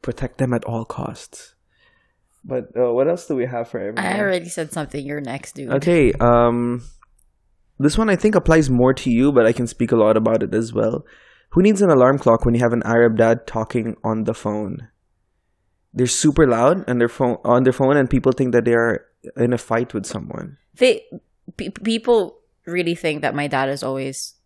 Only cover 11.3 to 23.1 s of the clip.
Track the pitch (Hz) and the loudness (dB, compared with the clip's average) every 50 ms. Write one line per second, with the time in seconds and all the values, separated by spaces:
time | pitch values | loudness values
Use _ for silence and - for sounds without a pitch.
11.3 | _ _ _ _ - 170 185 208 214 190 202 180 156 131 123 127 139 139 - 123 | _ _ _ _ 0 2 4 4 4 4 4 4 6 6 6 4 4 2 2 2
12.3 | 113 117 - 120 117 117 123 117 117 120 - 107 117 117 120 117 110 110 113 113 | 2 4 2 0 0 2 2 2 0 0 0 0 4 4 4 4 4 4 4 2
13.3 | 113 117 - - - 113 110 - - 123 110 113 107 _ - 113 110 110 110 117 | 2 0 -2 -8 -6 -6 -6 -4 -4 -6 -4 -4 -10 _ -6 -4 -4 -2 -2 -4
14.3 | 113 - - 107 104 107 107 95 - - 117 - _ _ _ _ _ _ _ _ | -6 -6 -6 -6 -6 -4 -6 -8 -10 -12 -14 -18 _ _ _ _ _ _ _ _
15.3 | _ _ _ _ _ _ _ _ _ _ _ _ _ - 127 120 - - - 156 | _ _ _ _ _ _ _ _ _ _ _ _ _ -2 -2 -2 0 2 2 2
16.3 | 143 170 160 131 120 113 120 135 175 190 - - 127 120 120 117 - - 135 123 | 4 4 4 4 4 4 4 4 4 2 -2 -4 0 0 0 0 0 -2 -2 -2
17.3 | 117 - - - 120 123 131 127 123 - 135 131 143 147 135 127 - 127 - 135 | -2 -2 0 2 2 4 4 2 2 2 2 2 2 2 2 2 0 0 2 0
18.3 | 131 - 135 127 120 123 113 120 117 117 117 117 104 - _ _ _ _ _ - | 0 0 -2 2 2 2 2 2 2 2 2 0 -2 -4 _ _ _ _ _ -18
19.3 | - - 123 120 123 117 - - 113 113 123 120 - 107 98 - - 104 - - | -4 -2 -2 0 0 -4 -4 -4 -2 -2 -2 -4 -8 -10 -8 -8 -10 -10 -10 -10
20.3 | - - - - 139 _ _ _ _ - 247 254 240 - - _ - - _ _ | -12 -12 -12 -14 -18 _ _ _ _ 0 2 2 2 0 -6 _ -20 -20 _ _
21.3 | _ _ _ - - - 208 - - - - 220 226 226 226 254 240 226 185 160 | _ _ _ -20 -12 -12 -12 -12 -12 -8 -4 -4 -4 -2 0 0 2 2 0 -2
22.3 | - _ _ _ _ _ _ - 170 180 175 170 170 170 - 160 | -8 _ _ _ _ _ _ -8 -6 -4 -4 -4 -4 -4 -4 -6